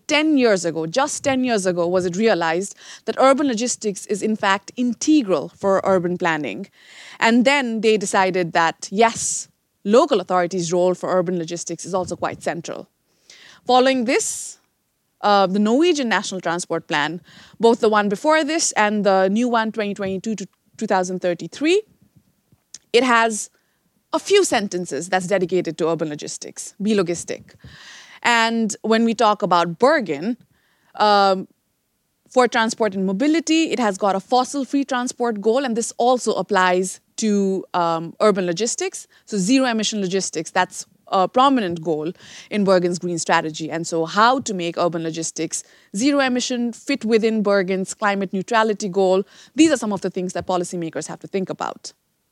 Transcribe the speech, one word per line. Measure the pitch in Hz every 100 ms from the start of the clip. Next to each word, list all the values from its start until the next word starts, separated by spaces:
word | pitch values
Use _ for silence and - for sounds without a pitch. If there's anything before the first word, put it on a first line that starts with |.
| -
ten | 294 311 285
years | 240 196 165
ago, | 160 165
just | 208 285 -
ten | 285 262
years | 254 220 185
ago, | 175 170
was | 185 180
it | 175
realized | 226 175 165 170 196 - - - -
that | 226
urban | 262 269 294
logistics | 214 240 - 214 190 -
is | 208
in | 220 214
fact | 202 196 - -
integral | 247 226 - 311 202 156 165
for | - 196 190
urban | - 190 175 180
planning. | 180 156 135 101 202 _ - - - -
And | 226 233 247
then | 277 247 226
they | 220 214
decided | 202 208 190 185 170
that, | 170 165 - -
yes, | 190 226 - - - - _ _ _
local | 196 233 320 202
authorities' | 185 180 175 190 170
role | 180 180 180
for | 156 185
urban | 175 180
logistics | 165 175 - 165 165
is |
also | 185 175 170
quite | 170 -
central. | 185 165 - - - _ _ _ _ - - - -
Following | 254 262 262 226
this, | 349 - - - - _ _ _ _ _ _
uh, | 208 202 190
the | 202
Norwegian | 214 247 349 294 240
National | 185 208 190
Transport | 170 170 - 165 -
Plan, | 156 151 170 - - - -
both | 233 233
the | 226
one | 214 208
before | 202 302 311
this | 294 320 -
and | - 208 208 202
the | 190 190
new | 208 247
one, | 233 220
twenty | 220 208
twenty-two | 202 190 190 226 202
to | 190 _ _ -
two | 220
thousand | 190 185 180
thirty-three, | 180 175 170 - 302 392 - _ _ _ _ _ _ _ _ - _
it | 233
has | 254 233 226 208 - _ _ _ _ _ _ 320
a |
few | - 403 349
sentences | 240 202 175 175 135 180
that's | 185 180
dedicated | 196 180 185 165 160
to | 160
urban | 160 165
logistics, | 151 - - - - - -
Bilogistikk. | 202 208 170 175 - - - - - - - - - -
And | 226 233 226 226 214 -
when | 214 220 226
we | 220
talk | 220 208
about | 196 175 170 165
Bergen, | 254 311 196 139 190 247 _ _ _ _ _
um, | - 208 202 196 190 - _ _ _ _ _ _ _ _
for | 254 247
transport | 247 220 - 214
and | 196 190
mobility, | 190 294 320 302 320 320
it | 220
has | 226 196
got | 202 190
a |
fossil-free | - 247 254 285 254 277 269
transport | 247 247 - 240 214
goal, | 208 240 269
and | 226
this | 226 -
also | 240 254 226
applies | - 185 196 185 180 190 - _ -
to, | 220 202 196 190 -
um, | 180 170 165 165 -
urban | 214 196 175
logistics. | 170 233 - 370 - - _ -
So | 208
zero-emission | 180 269 262 226 208 214
logistics, | 185 190 185 160 160
that's | 185 180 - - _ -
a | 196 180
prominent | 254 277 262 185 170
goal | 165 151 156 - - - -
in | 208 196
Bergen's | 185 175 175
green | 175 170
strategy. | - 170 160 151 156
And | 165 165
so | 165 165
how | 185 226 269
to | -
make | 190 170 160
urban | 170 165
logistics | 165 165 160 - 160 - - _ _ 196
zero-emission, | 269 285 262 247 - 247 240
fit | - - 277
within | 220 226 226 220
Bergen's | 202 202 180 190 190 -
climate | 208 202 196
neutrality | 196 180 226 220 202 214
goal, | 180 190 190 208 - - 247
these | 320
are | 269
some | 220
of | 196
the | 190
things | 185 180
that | 175 170
policymakers | 185 180 180 165 151 -
have | 165
to | 165
think | 196 190
about. | - 58 - - - _ _ _